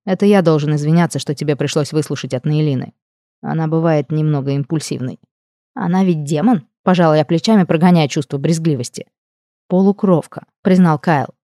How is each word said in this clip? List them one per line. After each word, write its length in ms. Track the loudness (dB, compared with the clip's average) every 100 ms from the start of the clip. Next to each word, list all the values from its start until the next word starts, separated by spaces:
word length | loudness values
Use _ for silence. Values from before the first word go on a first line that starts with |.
Это 220 | -6 0 2
я 160 | 4
должен 320 | 2 0 0
извиняться, 440 | -2 2 2 2 -2
что 160 | -6
тебе 200 | -4 -4
пришлось 380 | -2 -2 -2 -2
выслушать 420 | -4 -4 -6 -6
от 120 | -6 -2
Нейлины. 480 | 0 0 -2 -6 -16 _ _ _ _
Она 260 | -8 -4 -2
бывает 420 | 0 0 0 -2
немного 420 | -2 -2 -2 -2
импульсивной". 680 | -4 -4 -6 -6 -8 -8 -12 _ _ _ _ _
"Она 300 | -8 -2 0
ведь 200 | 0 -2
демон?" 420 | -4 0 0 0 -4 _ 0
пожала 240 | 2 4
я 140 | 2 2
плечами, 380 | 0 2 2
прогоняя 440 | 2 2 4 4 2
чувство 300 | -2 -4 -4
брезгливости. 680 | -2 0 -2 -4 -6 -14 -18 _ _ _ _ _ -4
"Полукровка", 800 | 2 2 2 0 0 -2 -14 -20 _
признал 360 | 2 4 4 2
Кайл. 360 | 0 0 -2 _ _